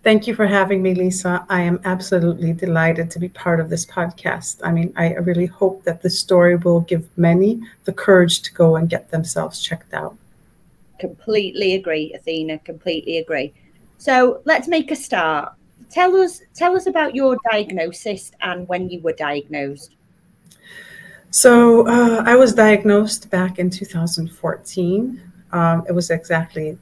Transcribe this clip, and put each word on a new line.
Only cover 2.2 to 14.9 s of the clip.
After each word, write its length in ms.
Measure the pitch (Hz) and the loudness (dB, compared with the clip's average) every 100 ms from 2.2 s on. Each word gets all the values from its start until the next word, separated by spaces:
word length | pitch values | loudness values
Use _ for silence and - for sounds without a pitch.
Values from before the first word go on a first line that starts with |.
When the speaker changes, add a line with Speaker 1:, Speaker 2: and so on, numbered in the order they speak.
| 170 170 165 | 0 -2 -4
Speaker 1:
delighted 580 | 165 180 165 165 165 165 | -4 -2 0 0 0 -6
to 80 | 165 | -8
be 100 | 180 | -10
part 300 | - 180 165 | -6 -2 0
of 100 | 160 | -2
this 160 | 170 - | -6 -6
podcast. 760 | - 170 - - - - - | -6 -6 -6 -8 -6 -10 -8
I 80 | 170 | -2
mean, 200 | 170 170 - | -2 -2 -2
I 160 | 165 | -4
really 320 | 170 175 170 180 | -2 -2 -2 -2
hope 380 | - 190 190 | 0 -2 -2
that 180 | - 165 | -8 -4
this 180 | 180 - | -4 -4
story 360 | - 180 175 175 | 2 4 4 4
will 240 | 175 170 | 2 2
give 280 | 165 165 - - | 0 -4 -4 0
many 420 | 170 170 202 233 226 _ | 2 4 2 0 -8 _
the 100 | - | -10
courage 480 | 190 - 185 175 - | -4 4 6 6 0
to 120 | - - | -6 2
go 220 | 165 160 | 2 4
and 120 | 165 | 0
get 220 | 170 - | -4 -6
themselves 500 | 160 160 165 156 - | -6 -4 -6 -6 -8
checked 320 | - 165 _ | -10 -10 _
out. 240 | - 76 - _ _ _ _ _ _ _ - | -10 -10 -14 _ _ _ _ _ _ _ -14
Speaker 2:
Completely 760 | 190 160 - 214 196 - 196 190 | -14 -10 -2 -2 -2 -2 -2 -2
agree, 360 | 175 156 151 - | -2 -4 -4 -10
Athena, 420 | - 160 156 156 | -8 -6 -6 -10
completely 640 | - 160 175 160 - 165 | -12 -10 -8 -6 -6 -6
agree. 340 | 160 151 143 _ _ _ _ _ | -4 -6 -6 _ _ _ _ _
So 420 | - 262 254 - | 0 2 2 0
let's 240 | 285 302 262 | -2 -2 0
make 220 | 320 | -4
a 60 | - | -2